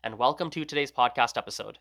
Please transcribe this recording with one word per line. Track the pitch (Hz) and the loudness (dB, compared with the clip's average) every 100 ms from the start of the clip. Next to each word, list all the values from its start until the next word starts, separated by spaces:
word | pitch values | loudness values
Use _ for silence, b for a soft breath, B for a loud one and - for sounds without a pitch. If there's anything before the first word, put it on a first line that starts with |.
and | 113 110 | -6 2
welcome | 123 151 165 | 2 2 -4
to | 156 151 | -4 -4
today's | 147 139 | -2 -2
podcast | - 123 127 120 - | 2 2 4 2 0
episode. | 104 - 104 - | -6 -10 -10 -14